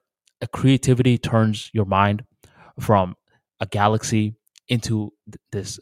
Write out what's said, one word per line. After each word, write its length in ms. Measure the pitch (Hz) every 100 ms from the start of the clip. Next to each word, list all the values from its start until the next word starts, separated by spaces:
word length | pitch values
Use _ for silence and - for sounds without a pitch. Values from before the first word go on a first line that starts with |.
| _ _ _ -
a 60 | 110
creativity 680 | - 131 135 - 123 127 120
turns 520 | - 113 110 104 -
your 120 | 110 98
mind 400 | 95 101 104 - _ _ _ - -
from 360 | - 104 92 - _ _ _ -
a 40 | 107
galaxy 720 | 101 104 110 - 110 107 110 _ _ -
into 460 | 123 - 107 107 - -
th-, 80 | - _
this 260 | 101 95 -